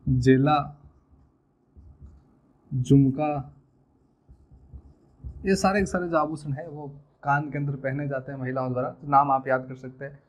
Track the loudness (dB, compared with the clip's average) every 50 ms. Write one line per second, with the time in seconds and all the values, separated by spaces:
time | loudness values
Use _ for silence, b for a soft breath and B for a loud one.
0 | _ 0 0 4 6 6 6 6 6 2 2 0 0 -4 -12 -20 _ -20 _ _
1 | _ _ _ _ _ _ _ _ _ _ _ _ _ _ _ -20 -20 -20 -20 _
2 | -20 -20 -20 -20 _ _ _ _ _ _ _ _ _ _ -4 -4 4 6 6 6
3 | 6 6 2 0 -2 -4 -4 -6 -8 -12 -18 -20 _ _ _ _ _ _ _ _
4 | _ _ _ _ _ _ -20 _ _ _ -20 -20 -20 -20 -20 -20 _ -20 -20 _
5 | _ _ _ _ -14 -14 -12 -6 0 0 0 4 2 2 2 2 0 0 -2 -4
6 | -4 0 0 0 0 0 -4 -8 -6 -8 -8 -8 -8 -14 -14 -14 -14 -14 -16 -18
7 | -20 _ _ _ -2 0 0 0 0 -4 -6 -4 -4 -4 -6 -4 -6 -6 -4 -4
8 | -6 -6 -6 -8 -8 -10 -10 -8 -6 -4 -4 -4 -4 -2 -2 -2 -4 -4 -8 -12
9 | -4 4 4 4 6 6 2 0 2 0 0 0 0 -6 -14 -14 -14 -16 -14 -12
10 | -14 -14 -14 -18 _